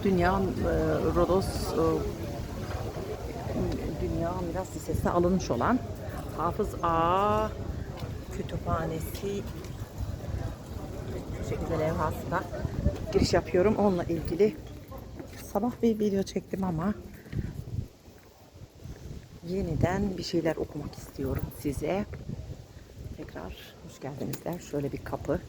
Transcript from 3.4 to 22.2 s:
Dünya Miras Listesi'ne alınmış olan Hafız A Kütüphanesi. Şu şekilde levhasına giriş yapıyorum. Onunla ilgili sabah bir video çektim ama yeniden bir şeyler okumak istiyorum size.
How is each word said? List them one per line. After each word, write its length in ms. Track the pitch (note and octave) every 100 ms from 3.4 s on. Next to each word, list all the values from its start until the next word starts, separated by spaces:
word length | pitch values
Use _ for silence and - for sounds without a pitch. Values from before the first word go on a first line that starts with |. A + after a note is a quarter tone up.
| - - F#3 - - -
Dünya 300 | F3+ E3 E3+ F3+ F3
Miras 280 | E3+ F#3 -
Listesi'ne 360 | - D#3 G#3
alınmış 400 | F3 F3 F#3 -
olan 280 | B2 C#3 B3 - - - - - -
Hafız 300 | D#3+ E3 G3+ -
A 640 | E3+ E3 E3 F#3 G#3 G#3+ G#3+ - - - - - - - - -
Kütüphanesi. 1040 | - E3 - E3+ D#3+ D#3+ D#3+ - G3 G3+ G3 - - - - - - - - - - - - - - - - - - -
Şu 120 | -
şekilde 300 | - - D#3+
levhasına 640 | D#3 E3+ D#3+ D#3+ - E3+ - - - - - - -
giriş 200 | F#3+ F3+
yapıyorum. 420 | F3+ - F3+ F#3 A3
Onunla 280 | G#3 F3
ilgili 520 | - E3 D3 E3 G#3 - - - - - - - - -
sabah 280 | - G3+ A#3 A#3+
bir 160 | A#3 G#3+
video 240 | G#3 G3
çektim 400 | F#3+ G3 - F#3+
ama 300 | F#3+ D#3+ F3+ G#3 - - - - - - - - - - - - - - - - - - - - - - - - E3+
yeniden 680 | F#3+ F#3 D3 E3 F#3+ G3+ F3+
bir 60 |
şeyler 320 | E3+ E3+ D#3+ D#3
okumak 400 | D#3 D3 D3 -
istiyorum 480 | - - C3+ C3 - -
size. 460 | D3 C3+ D3 F#3 G#3+ -